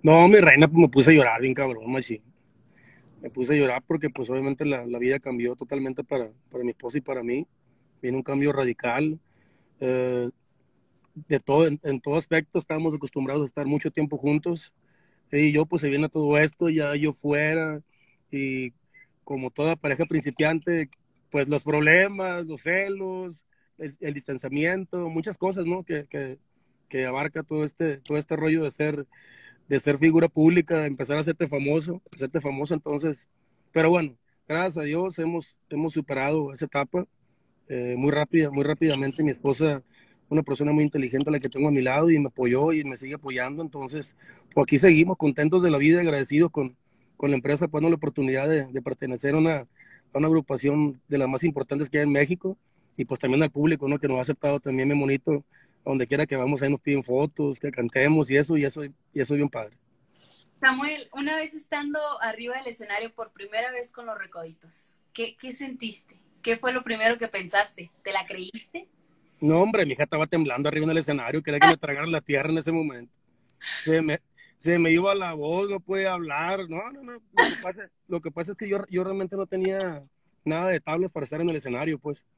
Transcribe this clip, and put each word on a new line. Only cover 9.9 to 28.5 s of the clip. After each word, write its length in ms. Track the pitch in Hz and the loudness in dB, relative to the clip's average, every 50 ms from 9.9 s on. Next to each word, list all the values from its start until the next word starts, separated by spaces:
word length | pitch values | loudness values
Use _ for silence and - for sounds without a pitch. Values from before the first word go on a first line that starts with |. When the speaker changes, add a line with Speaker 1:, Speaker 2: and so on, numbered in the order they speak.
| 127 127 127 127 127 123 123 120 - _ _ _ _ _ _ _ _ _ _ _ _ _ _ _ _ | 0 0 -2 -2 -2 -2 -4 -4 -8 _ _ _ _ _ _ _ _ _ _ _ _ _ _ _ _
Speaker 1:
de 260 | 156 151 _ 151 135 | -20 -6 _ -2 -2
todo, 260 | _ - 139 151 165 | _ 2 4 4 4
en, 140 | 160 143 147 - | 4 2 -2 -4
en 160 | 147 139 127 | -4 -4 -4
todo 160 | - 143 143 | -4 -2 -2
aspecto 420 | 165 151 _ 165 160 156 _ _ 175 | -2 -2 _ 0 0 0 _ _ -4
estábamos 360 | 156 _ 156 160 165 160 151 | -4 _ -4 -2 -2 -2 -2
acostumbrados 480 | 143 139 131 _ 143 135 135 139 151 | -4 -8 -8 _ -6 -4 -2 -2 -2
a 40 | 147 | -2
estar 200 | 127 _ - 143 | -4 _ -6 -2
mucho 240 | 139 143 147 - 156 | -2 -2 0 -2 -2
tiempo 280 | - - 151 143 156 135 | -2 -2 -2 -2 -4 -2
juntos. 540 | - 147 147 202 - 180 170 160 - - _ _ _ _ _ _ _ _ _ _ _ _ | 0 2 0 2 0 -2 -4 -4 -8 -16 _ _ _ _ _ _ _ _ _ _ _ _
Y 200 | - 147 151 151 | 0 2 4 4
yo, 140 | 147 147 160 | 4 2 2
pues, 160 | 156 - 165 | 2 0 -2
se 80 | 143 143 | 0 0
viene 180 | 139 143 156 151 | 0 0 -2 -2
todo 300 | _ 156 151 143 147 147 | _ -2 2 4 4 4
esto, 300 | 151 151 - _ 175 170 | 4 2 2 _ 0 0
ya 260 | 160 156 147 143 147 | 2 0 0 0 -2
yo 160 | 147 151 151 | 0 0 -2
fuera. 720 | 139 _ - 147 147 147 151 151 160 165 160 156 151 147 - _ _ _ _ _ _ _ _ _ | -2 _ -2 -2 0 2 2 0 0 0 -2 -4 -6 -10 -12 _ _ _ _ _ _ _ _ _
Y 420 | - 139 139 135 131 131 127 123 120 _ _ _ _ - - _ _ _ _ | -8 -6 -4 -4 -4 -4 -6 -8 _ _ _ _ _ -20 -20 _ _ _ _
como 260 | - 143 131 131 127 | -10 -8 -8 -8 -8
toda 260 | _ - 147 165 165 | _ -2 -2 -2 -2
pareja 280 | 160 - 147 135 131 165 | -2 -2 -4 -2 -2 -2
principiante, 840 | 156 165 156 - 147 127 - 151 156 165 160 - 175 170 165 156 135 - _ _ _ _ _ _ _ | 0 0 -2 -2 -4 -2 0 0 2 2 0 -2 0 -2 -2 -2 -4 -10 _ _ _ _ _ _ _
pues, 180 | - 143 139 135 | -2 -2 0 0
los 140 | 147 139 | -2 -2
problemas, 840 | - 147 151 151 151 151 160 180 190 202 202 196 190 185 175 175 170 | -2 0 0 2 6 6 6 6 6 4 0 -4 -4 -4 -4 -6 -6
los 160 | 160 156 - | -8 -10 -8
celos, 840 | - 160 175 190 196 196 196 196 190 185 185 185 185 180 165 - _ _ _ _ _ _ _ _ | -4 -2 -2 -2 -2 -2 -6 -6 -6 -8 -8 -8 -10 -12 -14 -18 _ _ _ _ _ _ _ _
el, 180 | 160 147 139 _ | -14 -14 -12 _
el 140 | - 151 147 | -8 -8 -8
distanciamiento, 960 | 143 - - 139 127 - 135 135 147 156 170 185 190 190 - - 180 175 165 | -8 -8 -10 -10 -8 -8 -6 -4 -2 -2 -2 -2 -4 -6 -8 -8 -6 -6 -4
muchas 300 | 160 165 160 214 190 _ | -6 -6 -6 -6 -8 _
cosas, 280 | 175 190 190 196 175 | -4 -4 -2 -2 -4
¿no? 160 | 165 175 185 175 | -4 -4 -6 -6
Que, 220 | - 165 151 143 | -6 -6 -6 -6
que, 320 | _ - 147 139 131 131 - _ _ _ _ _ _ _ _ _ _ | _ -10 -8 -8 -8 -10 -14 _ _ _ _ _ _ _ _ _ _
que 180 | - 131 131 | -6 -4 -4
abarca 360 | 127 127 135 147 147 - 160 | -2 -4 -4 -6 -6 -6 -8
todo 220 | 156 _ 156 151 151 | -8 _ -4 -4 -4
este, 340 | 139 _ _ 165 156 143 139 | -4 _ _ -2 -2 -2 -4
todo 200 | _ - 147 151 | _ -4 -4 -4
este 180 | 147 _ 160 | -2 _ -4
rollo 260 | 156 156 156 | -2 0 0